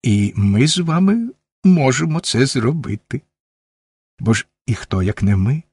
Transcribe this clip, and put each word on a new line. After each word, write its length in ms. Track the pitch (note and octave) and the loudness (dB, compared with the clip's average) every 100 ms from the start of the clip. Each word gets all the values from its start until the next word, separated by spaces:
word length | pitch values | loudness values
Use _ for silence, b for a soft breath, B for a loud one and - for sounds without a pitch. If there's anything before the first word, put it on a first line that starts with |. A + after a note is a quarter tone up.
І 300 | - G2+ G2+ - | 0 0 0 0
ми 300 | G2+ G2+ D3 | 0 2 0
з 120 | F3+ | 0
вами 520 | E3 D#3+ F#3+ A3+ A#3 - _ _ | -2 2 2 0 -4 -12 _ _
можемо 560 | F#3+ F3 C3 C3 D#3+ D#3 | 2 4 2 0 -2 -4
це 260 | - A2+ C3 | -2 0 0
зробити. 760 | C3+ A2+ D#3+ A2+ G#2 _ C3+ _ _ _ _ _ _ _ _ _ _ | 0 -2 -2 -6 -10 _ -12 _ _ _ _ _ _ _ _ _ _
Бо 160 | - | -2
ж 120 | A2+ - _ - | -2 -2 _ -6
і 80 | |
хто, 280 | A2 - F#2+ | -6 -4 -2
як 200 | F#2 - | -2 -2
не 140 | G2 G2 | 0 2
ми? 260 | G2 D3+ - | 0 -2 -6